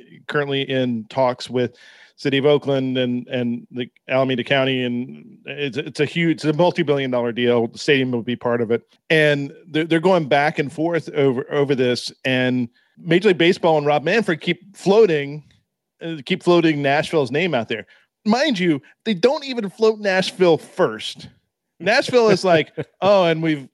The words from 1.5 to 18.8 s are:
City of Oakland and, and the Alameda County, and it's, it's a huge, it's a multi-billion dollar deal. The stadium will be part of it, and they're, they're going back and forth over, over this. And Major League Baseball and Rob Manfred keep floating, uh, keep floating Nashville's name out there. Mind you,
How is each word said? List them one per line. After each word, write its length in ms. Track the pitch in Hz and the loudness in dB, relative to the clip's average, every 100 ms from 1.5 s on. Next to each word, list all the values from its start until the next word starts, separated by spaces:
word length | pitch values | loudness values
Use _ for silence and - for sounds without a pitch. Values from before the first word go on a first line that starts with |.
| 123 123 - - - - _ | -4 -4 -6 -20 -20 -20 _
City 220 | 143 139 | -2 2
of 80 | 135 | 2
Oakland 520 | 147 139 139 131 127 | 2 0 -2 -2 -2
and, 280 | 127 123 123 | -2 -4 -6
and 380 | 127 120 117 - | -6 -4 -6 -8
the 200 | 123 123 _ - | -10 -10 _ -4
Alameda 360 | 131 131 127 | -2 0 -2
County, 380 | 123 139 131 131 | -2 0 0 -2
and 560 | 123 120 127 76 - 131 139 | -2 -4 -8 -12 -20 -20 -16
it's, 300 | 139 143 120 | -8 -6 -6
it's 240 | 160 - | -8 -4
a 40 | |
huge, 320 | 143 175 170 151 | -2 0 0 0
it's 80 | |
a 80 | 147 | 0
multi-billion 580 | 151 175 170 151 147 135 | 2 2 2 0 0 0
dollar 220 | 123 120 | -2 -2
deal. 360 | 113 120 120 113 | 0 2 2 0
The 100 | - | -4
stadium 320 | - 143 127 | 0 0 0
will 120 | 123 | -2
be 140 | 110 120 | -4 -4
part 240 | 123 120 | -2 -2
of 100 | 113 | 0
it, 160 | 117 - _ - | -2 -4 _ -2
and 420 | 160 151 143 139 160 - | 2 4 2 -4 -10 -6
they're, 180 | 156 | -4
they're 160 | 160 165 | 0 0
going 280 | 165 185 151 | 2 2 2
back 300 | 143 147 - | 2 2 -2
and 140 | 147 | -4
forth 380 | 139 160 170 - | -4 -4 -4 -4
over, 400 | 156 139 123 - | 0 0 0 -2
over 220 | 147 143 | -2 0
this. 380 | 135 127 120 - - | 2 0 -2 -6 -8
And 440 | 135 131 127 127 120 _ _ _ | -2 0 0 0 -4 _ _ _
Major 300 | 175 165 208 | 0 2 4
League 100 | 175 | 4
Baseball 380 | 170 - 180 156 | 2 2 2 2
and 100 | 143 | 2
Rob 160 | 147 | 0
Manfred 380 | 143 214 208 160 | 0 0 0 -4
keep 360 | - 170 - - | -4 -6 -8 -6
floating, 680 | - 202 220 156 139 147 - _ _ _ _ _ | 2 4 4 2 -4 -12 -16 _ _ _ _ _
uh, 140 | 170 160 | -12 -10
keep 180 | 131 160 | -6 -2
floating 380 | - 175 165 151 | 2 4 4 2
Nashville's 500 | 143 143 - 165 135 | 0 0 0 -2 0
name 240 | 139 180 | -2 -2
out 140 | 139 113 | -2 -2
there. 180 | 110 101 _ _ _ | -6 -8 _ _ _
Mind 340 | 214 233 311 208 | 0 2 2 0
you, 220 | 180 147 | 0 -2